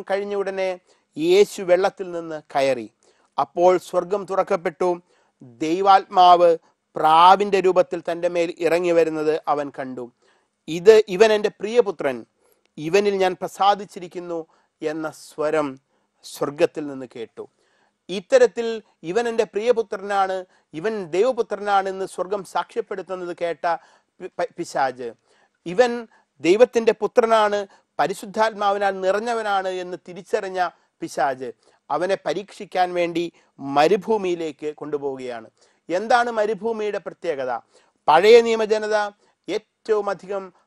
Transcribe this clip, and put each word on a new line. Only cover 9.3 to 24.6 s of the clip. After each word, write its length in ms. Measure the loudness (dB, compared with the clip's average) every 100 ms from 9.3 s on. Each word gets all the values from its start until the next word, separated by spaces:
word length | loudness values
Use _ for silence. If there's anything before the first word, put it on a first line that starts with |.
| -2 -2
അവൻ 200 | -2 -4
കണ്ടു. 340 | -10 -12 -12 -14 _ _ _ _ _ -8
"ഇത് 260 | 0 4 4 4
ഇവൻ 220 | 2 2
എൻ്റെ 180 | 2 -4 -6
പ്രിയപുത്രൻ, 560 | -4 -2 -2 -4 -6 -6 -12 _ _ _ _ -12
ഇവനിൽ 360 | -2 0 0
ഞാൻ 180 | 0 -2
പ്രസാദിച്ചിരിക്കുന്നു" 1040 | -2 -8 -2 0 0 -4 -16 -16 -14 -10 -10 -10 _ _ _
എന്ന 240 | -8 -6 -8
സ്വരം 580 | -12 -14 -6 -2 0 -2 -6 _ _ _ _
സ്വർഗത്തിൽ 600 | -18 -8 -6 0 0 0 -10
നിന്ന് 200 | -10 -12
കേട്ടു. 380 | -12 -14 -14 -20 _ _ _ _ _ -12
ഇത്തരത്തിൽ 580 | -10 2 4 4 2 -6 -6 -12 _
"ഇവൻ 220 | -6 -4 -2
എൻ്റെ 160 | -2
പ്രിയപുത്രനാണ്, 920 | -2 -2 0 0 -2 -8 -4 -2 -2 -4 -10 _ _
ഇവൻ 200 | -8 -6 -6 -4
ദൈവപുത്രനാണ്" 760 | 0 0 0 -4 -6 -2 0 0
എന്ന് 180 | -6 -8
സ്വർഗം 360 | -8 -6 -8
സാക്ഷ്യപ്പെടുത്തുന്നത് 920 | -6 -6 -6 -8 -8 -10 -10 -10 -10 -8
കേട്ട 240 | -8 -4 -4 -4 _ _ _ _
പി-, 120 | -14 -8
പ-, 140 | -8
പിശാച്, 540 | -8